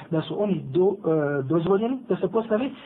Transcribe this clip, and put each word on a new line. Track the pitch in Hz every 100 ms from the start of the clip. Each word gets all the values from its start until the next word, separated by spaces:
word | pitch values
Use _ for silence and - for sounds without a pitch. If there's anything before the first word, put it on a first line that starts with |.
| -
da | -
su | - 160
oni | 208 165
do-, | 135 151 190 196 165 160 143 143
e, |
dozvoljeni | 135 165 165 196 233 262 -
da | 185
se | 185
postave, | 226 220 214 269 -